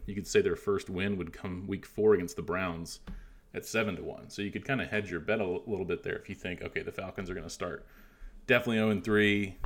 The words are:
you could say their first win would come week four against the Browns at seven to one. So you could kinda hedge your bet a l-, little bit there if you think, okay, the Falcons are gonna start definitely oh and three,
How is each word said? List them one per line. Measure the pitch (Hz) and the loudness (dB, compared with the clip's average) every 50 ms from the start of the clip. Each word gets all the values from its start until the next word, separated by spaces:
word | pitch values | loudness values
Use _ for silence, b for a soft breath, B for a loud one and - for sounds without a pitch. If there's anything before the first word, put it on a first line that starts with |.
| - | -8
you | - 95 | -6 -6
could | 98 90 | -6 -6
say | - - 104 | 4 4 6
their | 95 95 - | 6 6 2
first | - - 101 98 98 - - | 2 0 0 0 0 -2 -4
win | 92 90 98 101 101 | -2 -2 0 0 0
would | 92 85 82 | -2 -4 -6
come | - - - 95 90 90 95 | -8 -8 -8 -8 -6 -6 -4
week | 98 101 92 - | -4 -4 -6 -6
four | - - - 104 107 104 | -6 -2 4 6 8 8
against | 90 90 85 - | 6 4 -2 -6
the | - | -6
Browns | 78 - 87 92 95 87 85 85 82 - - - B B B B B B B B B B - | -4 -2 -2 -2 -2 -2 -4 -6 -8 -10 -12 -14 B B B B B B B B B B -10
at | 110 - | -10 -8
seven | - - 113 107 104 90 | -2 0 0 0 0 -2
to | - - | -4 -6
one. | - - - - - | -8 -10 -10 -14 -12
So | - - | -6 -6
you | 101 98 | -4 -4
could | - 104 - | -4 -6 -4
kinda | - 135 120 85 | -2 -2 -2 -2
hedge | - 107 107 101 92 | -2 -2 -2 -2 -2
your | 87 82 | -4 -4
bet | 76 - 110 110 | 0 0 0 2
a | 98 | 2
l-, | 90 90 - - | 0 -2 -2 -2
little | 117 104 92 95 | -4 -4 -2 0
bit | 87 87 - - | -2 -2 -2 -2
there | 90 - | -4 -4
if | - - - | -4 -6 -10
you | 95 | -12
think, | - - 92 87 - | -8 -6 -6 -6 -6
okay, | 87 - - 80 | -8 -10 -10 -10
the | - 104 | -12 -10
Falcons | - - 95 92 - - 95 87 | -8 -8 -8 -8 -8 -8 -6 -6
are | 92 | -6
gonna | 90 80 82 | -8 -8 -10
start | - - 95 87 73 - - b b b b b b b b b b b - | -8 -6 -6 -6 -6 -8 -12 b b b b b b b b b b b 2
definitely | - 123 120 120 120 113 110 | 4 4 4 6 4 4 4
oh | 110 110 | 4 4
and | 104 92 | 4 2
three, | - 110 107 104 104 101 101 101 101 95 90 - - | 2 4 6 6 8 6 6 4 2 -2 -4 -4 -4